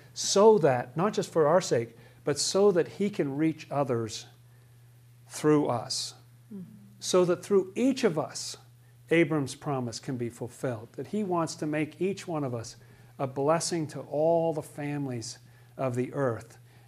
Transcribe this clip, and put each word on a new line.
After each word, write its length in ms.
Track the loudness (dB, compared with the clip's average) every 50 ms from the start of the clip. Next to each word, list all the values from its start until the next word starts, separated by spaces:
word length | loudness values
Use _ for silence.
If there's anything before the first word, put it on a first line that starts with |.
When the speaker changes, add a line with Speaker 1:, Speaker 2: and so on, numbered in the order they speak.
| -20 -16 -10
Speaker 1:
so 440 | -8 -4 0 4 6 8 8 8 8
that, 380 | 6 4 4 2 -2 -4 -2
not 160 | -2 0 0 0
just 200 | -2 -4 -2 2
for 140 | 2 4
our 140 | 6 6 4
sake, 360 | 4 2 0 0 -2 -2 -10 -18 -20 -20 -20 -8 -4
but 140 | -4 -2 -2
so 340 | -2 0 2 4 4 4 4
that 160 | 4 2 0
he 220 | -2 -2 -2 -2
can 260 | 0 0 -2 -2 0
reach 300 | -2 -2 -2 -2 -4 -8 -6
others 560 | -2 -2 0 0 -2 -2 -4 -6 -8 -12 -14 -16 -20 -20 -20 -20 -20 -20 -20 -20 -20 -20 -20 -20 -20 -20 _ -20 -20 _ -20 -16
through 400 | -8 -2 2 4 4 4 4 2
us. 460 | -2 -4 -4 -6 -6 -6 -6 -8 -12 -16 -20 -20 -20 -20 -20 -18 -16
Speaker 2:
Mm-hmm. 100 | -16 -16 -16 -18 -20 -20 -20 -20 -14
Speaker 1:
So 260 | -4 2 4 4 4
that 200 | 4 2 0 0
through 280 | 2 2 2 2 2 -2
each 300 | 0 2 2 2 2 2
of 140 | 0 0 0
us, 380 | -4 -4 -6 -10 -10 -10 -12 -14 -18 -20 -20 _ _ _ -20 -12 -4 2
Abram's 440 | 4 4 4 4 2 -2 -2 -4 -6
promise 460 | -8 -6 -6 -4 -4 -4 -6 -8 -8
can 160 | -8 -8 -6
be 120 | -6 -6 -6
fulfilled, 600 | -8 -10 -12 -12 -10 -6 -6 -6 -6 -6 -10 -14 -12
that 160 | -12 -10 -6
he 140 | -4 -4 -2
wants 320 | -2 0 -2 -2 -2 -4
to 100 | -6 -4
make 340 | -4 -2 -2 -2 -4 -4 -4
each 260 | -2 -2 -4 -4 -6
one 160 | -6 -6 -4 -4
of 120 | -4 -4
us 220 | -6 -8 -10 -16 -18 -20 -20 -20 -20 -20 -16 -10 -6
a 80 | -6
blessing 600 | -6 -4 -2 0 2 2 2 0 -2 -2 -4 -4 -4
to 120 | -6 -10
all 520 | -10 -6 -2 0 2 2 2 2 2 0 -2
the 100 | -4 -6
families 760 | -10 -10 -8 -6 -6 -4 -4 -4 -4 -6 -6 -8 -10 -12 -16 -20 -20 -20 -20 -20 -16 -8
of 180 | -4 -4 -2 -2
the 180 | -2 -4 -4 -2
earth. 460 | -2 0 0 -2 -4 -8 -16 -20 -20 -20 -20 -20 -20 -20